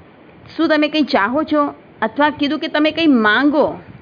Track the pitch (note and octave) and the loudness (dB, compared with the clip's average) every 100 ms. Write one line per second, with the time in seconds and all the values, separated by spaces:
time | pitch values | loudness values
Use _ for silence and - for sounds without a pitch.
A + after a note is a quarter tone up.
0 | - - - - - - D#4+ D4+ D4+ D#4 | -20 -20 -20 -20 -12 -4 0 2 0 0
1 | D4 B3 G3+ C4+ D#4 D4+ C#4+ - - - | 0 0 0 -2 -2 0 -2 -6 -18 -8
2 | A3 A#3+ D4+ D4 C#4+ D4+ D#4+ D4+ D#4 D#4 | -6 0 -2 0 -4 -4 -4 -2 0 0
3 | E4 B3+ G#3+ G#3+ C#4+ D4 F#3+ F3 - - | 2 2 2 2 2 2 0 -2 -14 -20